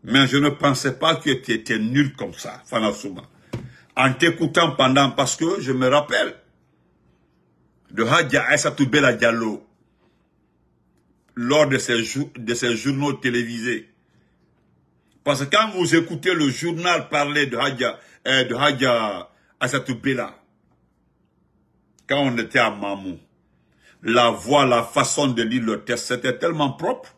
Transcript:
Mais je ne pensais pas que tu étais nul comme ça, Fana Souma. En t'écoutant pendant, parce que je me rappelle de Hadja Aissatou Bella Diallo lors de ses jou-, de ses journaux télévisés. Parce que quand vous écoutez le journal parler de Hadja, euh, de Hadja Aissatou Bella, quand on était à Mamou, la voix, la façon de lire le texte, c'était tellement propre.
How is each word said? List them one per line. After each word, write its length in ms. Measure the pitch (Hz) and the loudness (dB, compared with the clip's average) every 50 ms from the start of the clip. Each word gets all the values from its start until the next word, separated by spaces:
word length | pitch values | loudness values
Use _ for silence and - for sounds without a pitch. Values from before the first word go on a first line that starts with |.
| _ | _
Mais 220 | - 113 139 139 127 | 0 2 2 2 4
je 100 | 131 143 | 2 2
ne 120 | 143 147 | 2 2
pensais 440 | 139 - - 143 135 127 - 139 123 - | 0 2 0 0 0 2 -2 -4 -4 0
pas 180 | - 160 160 | 0 0 0
que 160 | - - 147 | 0 0 -2
tu 200 | 131 - - - | -2 -2 -2 -4
étais 280 | 113 107 - - 117 110 | -4 -4 -2 -4 -4 -2
nul 360 | 107 113 123 139 147 - - | -2 0 0 0 0 -2 -4
comme 180 | - 107 92 87 | -8 -10 -10 -10
ça, 300 | - - - 92 - - | -12 -14 -14 -14 -16 -16
Fana 280 | - - 117 110 107 101 | -6 -4 -2 -2 -2 -4
Souma. 300 | - - 101 95 87 - - _ _ _ _ - - - - - - _ _ _ - | -4 -10 -14 -14 -14 -18 -20 _ _ _ _ -14 -12 -12 -14 -20 -20 _ _ _ 0
En 160 | 127 135 127 | 0 0 2
t'écoutant 580 | - - 170 165 - 170 - - 175 170 160 | 2 0 0 2 0 -4 0 2 2 2 2
pendant, 400 | 139 - 135 131 131 139 139 135 | 2 2 2 4 4 4 4 2
parce 240 | 120 - 135 127 - | 2 -2 -2 -2 -2
que 240 | - 160 165 190 202 | -2 -2 -2 -2 -2
je 120 | 139 127 | -2 -4
me 160 | 131 127 127 127 | -2 0 2 4
rappelle 480 | 131 147 147 - 127 110 - - - - _ _ _ _ _ _ _ _ _ _ _ _ _ _ _ _ _ _ _ _ _ _ _ _ _ _ _ _ _ _ | 4 2 2 2 -2 -2 -2 -2 -4 -12 _ _ _ _ _ _ _ _ _ _ _ _ _ _ _ _ _ _ _ _ _ _ _ _ _ _ _ _ _ _
de 120 | - 101 113 | -4 -4 0
Hadja 480 | 117 143 170 170 135 - 147 113 120 | 2 4 2 2 2 0 0 2 2
Aissatou 360 | 143 151 - 151 131 - 143 127 | 0 2 0 -2 0 0 0 2
Bella 260 | 110 151 139 131 117 | 4 4 4 4 2
Diallo 520 | 110 120 117 113 113 113 110 104 - - _ _ _ _ _ _ _ _ _ _ _ _ _ _ _ _ _ _ _ _ _ _ _ _ _ _ _ _ _ _ _ _ _ _ | 4 2 2 2 2 -2 -4 -4 -6 -12 _ _ _ _ _ _ _ _ _ _ _ _ _ _ _ _ _ _ _ _ _ _ _ _ _ _ _ _ _ _ _ _ _ _
lors 320 | - 120 120 143 151 151 143 | -6 -2 2 4 4 6 4
de 100 | 135 123 | 4 -2
ses 260 | - - 123 117 113 | 0 0 0 0 0
jou-, 260 | 107 - 135 143 143 - | -2 -4 -6 -6 -6 -8
de 180 | 123 113 107 120 | -12 -6 -4 -4
ses 220 | 120 127 120 120 | -2 0 -2 -2
journaux 380 | 110 110 139 139 135 143 147 143 | -2 -2 -4 -2 -2 -2 -2 -4
télévisés. 760 | 139 - 127 120 123 120 113 120 117 110 123 117 113 110 _ _ _ _ _ _ _ _ _ _ _ _ _ _ _ _ _ _ _ _ _ _ _ _ _ _ _ _ | -2 -4 -2 -2 -2 -2 -4 -6 -6 -6 -6 -6 -6 -8 _ _ _ _ _ _ _ _ _ _ _ _ _ _ _ _ _ _ _ _ _ _ _ _ _ _ _ _
Parce 220 | 147 143 131 139 | -2 0 0 0
que 100 | 139 - | 0 2
quand 140 | 208 220 220 | 2 2 2
vous 260 | 202 185 175 147 147 | 0 -2 0 4 4
écoutez 380 | 170 165 - 175 147 - 180 180 | 2 2 2 -8 -4 -2 0 0
le 160 | 170 151 139 | 2 0 0
journal 580 | 120 - 156 170 170 160 170 180 175 160 - - | 0 -2 -4 -6 -4 -2 0 0 0 0 -2 -2
parler 380 | - 147 147 143 147 151 143 | -2 -2 -2 0 0 0 0
de 100 | 135 120 | 0 -2
Hadja, 420 | 117 131 143 135 120 127 117 101 - - - - _ _ 123 | -2 -2 -2 -2 -2 -2 -4 -4 -6 -16 -20 -20 _ _ 0
euh, 160 | 131 131 127 | 2 2 2
de 100 | 113 117 | 0 -2
Hadja 800 | 120 143 147 143 123 131 131 123 117 110 107 98 90 87 - _ _ _ _ _ _ | 0 0 0 2 2 2 2 2 2 2 -2 -4 -6 -10 -14 _ _ _ _ _ _
Aissatou 340 | 131 123 131 135 131 - - | -4 -2 -2 -4 -4 -4 -8
Bella, 420 | 110 - 139 131 123 110 98 - _ _ _ _ _ _ _ _ _ _ _ _ _ _ _ _ _ _ _ _ _ _ _ _ _ _ _ _ _ _ _ _ _ _ - | -4 -2 -4 -2 -2 -4 -8 -10 _ _ _ _ _ _ _ _ _ _ _ _ _ _ _ _ _ _ _ _ _ _ _ _ _ _ _ _ _ _ _ _ _ _ -2
quand 120 | 139 139 | 0 0
on 180 | 143 135 120 117 | 2 0 0 -2
était 220 | 110 110 - 131 | -4 -2 2 2
à 120 | 120 110 | 2 2
Mamou, 460 | 104 101 101 101 101 98 95 92 87 87 - _ _ _ _ _ _ _ _ _ _ _ _ _ _ _ - | 0 -4 -8 -8 -8 -8 -8 -10 -12 -12 -16 _ _ _ _ _ _ _ _ _ _ _ _ _ _ _ -4
la 260 | 110 113 123 120 117 | 0 2 4 4 4
voix, 360 | 110 104 - 110 139 147 139 | 2 0 -2 2 4 4 6
la 180 | 127 123 117 113 | 6 4 2 2
façon 440 | - - 143 135 - - - 147 135 | 0 0 0 0 0 0 0 0 0
de 140 | 123 113 | 0 0
lire 220 | 113 110 117 127 117 | -2 0 -2 -2 0
le 220 | 110 107 101 - | -2 -4 -4 -4
texte, 220 | - 120 117 - - | -6 -6 -6 -4 -6
c'était 300 | 123 120 - 131 123 - | -6 -4 -2 -4 -4 -2
tellement 360 | - 170 170 156 147 139 - | -2 -2 0 0 -2 -4 -4
propre. 420 | - 156 196 254 254 - - _ | -4 -4 -4 -4 -4 -8 -20 _